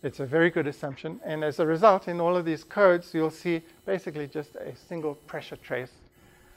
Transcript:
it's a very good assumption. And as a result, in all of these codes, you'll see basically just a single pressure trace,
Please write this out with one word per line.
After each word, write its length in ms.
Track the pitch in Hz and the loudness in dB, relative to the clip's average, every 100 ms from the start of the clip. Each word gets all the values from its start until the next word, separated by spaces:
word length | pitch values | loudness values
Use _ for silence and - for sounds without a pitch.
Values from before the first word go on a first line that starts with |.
it's 180 | 147 - | -8 -6
a 60 | 135 | -2
very 240 | 156 170 | 2 4
good 160 | 170 143 | 2 -4
assumption. 540 | 139 147 135 160 127 | -6 -10 -10 -12 -12
And 200 | - 156 | -8 -4
as 140 | 151 143 | -4 0
a 80 | 156 | 0
result, 420 | 160 214 190 - | 6 6 6 0
in 120 | 175 | -2
all 160 | 170 180 | 0 0
of 80 | |
these 200 | 165 156 | 0 -6
codes, 480 | - - 202 175 175 | -6 4 6 6 0
you'll 180 | 165 160 | -2 -2
see 320 | 156 180 165 160 - | -2 -4 -4 -6 -16
basically 420 | - 185 175 151 143 | -6 -4 -4 -10 -8
just 300 | 151 147 - | -8 -10 -12
a 180 | - | -14
single 400 | 127 - 170 156 143 - | -14 -12 -6 -6 -8 -12
pressure 300 | 160 - 143 | -14 -12 -18
trace, 360 | - 127 127 - - _ - _ - | -8 -8 -8 -16 -20 _ -20 _ -20